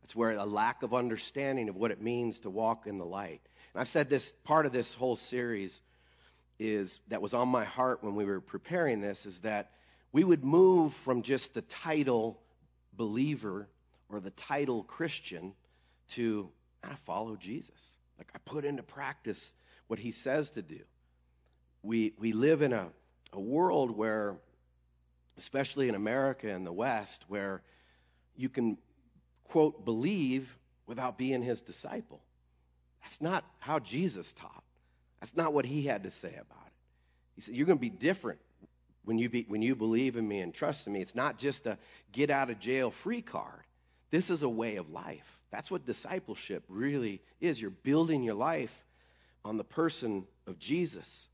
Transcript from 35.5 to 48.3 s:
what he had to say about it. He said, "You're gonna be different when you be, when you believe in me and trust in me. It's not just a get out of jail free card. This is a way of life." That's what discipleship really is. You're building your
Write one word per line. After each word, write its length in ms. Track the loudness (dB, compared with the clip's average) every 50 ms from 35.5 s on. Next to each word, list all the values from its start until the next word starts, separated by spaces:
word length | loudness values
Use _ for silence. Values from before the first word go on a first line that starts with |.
| 4
what 140 | 2 2
he 160 | 2 0 -2 0
had 220 | 0 -2 -2 -2
to 60 | -8
say 220 | -10 -10 -12 -12 -12
about 340 | -12 -18 _ -20 -20 -20
it. 60 | -20 _ _ _ _ _ _ _ _ _ _ _ _ _
He 60 | -18 -14
said, 120 | -8 -2
"You're 120 | 0 4
gonna 120 | 6 6 4
be 120 | 4 -2
different 500 | -4 0 2 2 2 2 -2 -6 -6 -6 _ _ _ _ -20 -20 _ _ _ _ _ _ _
when 140 | 0 2 2
you 100 | 2 2
be, 140 | 0 -2 -2
when 180 | -2 -2 0
you 160 | 2 2 2
believe 400 | 2 2 2 4 4 2 2 0
in 100 | 0 -2
me 140 | -2 -2 -2
and 120 | -4 -4 -4
trust 340 | -2 -2 -2 -2 -2 -6
in 80 | -4 -4
me. 80 | -4 -4
It's 120 | -4 -2
not 220 | 0 0 0 -2
just 300 | -2 -4 -4 -4 -2 -4
a 100 | -6 -6 -6 -10 -20 -20 -20 -20 _
get 200 | -2 0 2 4
out 180 | 4 2 2 0
of 100 | -2 -6
jail 320 | -2 0 2 2 2 0
free 300 | -2 -4 -6 -4 -4 -4
card. 440 | -6 -8 -8 -8 -8 -8 -12 -18 -20 _ _ _ _ _ _ _ _ _
This 200 | 0 0 2 2
is 120 | 0 0 0
a 60 | 0
way 280 | 0 0 0 -2 -2
of 140 | -4 -6 -8
life." 480 | -10 -10 -10 -10 -12 -12 -16 -20 -20 -20 _ _
That's 200 | -10 -10 -8 -6
what 140 | -6 -6 -4
discipleship 800 | -4 -6 -6 -6 -6 -6 -6 -6 -6 -12 -12 -8 -8 -8 -8 -8 _
really 520 | -6 -2 -2 0 0 0 0 -2 -4 -6 _ _ _ _
is. 200 | 0 0 0 0
You're 100 | -4 -6
building 520 | -8 -4 _ 4 6 6 6 4 4 2 2
your 120 | 0